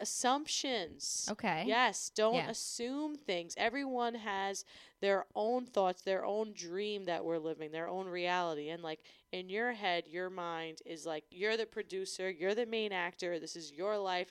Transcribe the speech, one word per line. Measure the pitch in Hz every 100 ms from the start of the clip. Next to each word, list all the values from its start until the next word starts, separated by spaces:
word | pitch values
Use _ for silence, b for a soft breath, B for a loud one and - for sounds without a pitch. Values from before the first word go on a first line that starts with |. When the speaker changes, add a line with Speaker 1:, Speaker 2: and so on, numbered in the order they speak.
| 220 - 247 285 302
Speaker 1:
assumptions. | - 285 233 160 143 - - -
Speaker 2:
Okay. | 214 214 160 196
Speaker 1:
Yes, | 233 240 185 -
don't | - 220
Speaker 2:
Yeah. | 254 269
Speaker 1:
assume | 226 - - 240 277 302
things. | 294 - 180 170 -
Everyone | 226 269 269 247 233
has | 233 214 196 196 196 - B B B
their | 196 190 -
own | - 214 254
thoughts, | 247 202 185 185
their | 190 190
own | - 208 220
dream | 208 170 185 208 208
that | 185 165
we're | 165 165
living, | 160 156 156
their | 160 170
own | 185 190
reality. | 180 175 180 175 151 147
And, | 170
like, | 160 156 B B B
in | 185 185
your | 202 247
head, | 220 202 170 160
your | 170 185
mind | 185 170 165 165 160
is | - 165
like, | 156 156 -
you're | 180 214
the | 226
producer, | 220 220 202 190 190 - 185
you're | 165 190
the | 214
main | 226 226 214
actor, | 185 175 - 175 170
this | 156
is | 170 151
your | 143 196 208
life, | 190 180 180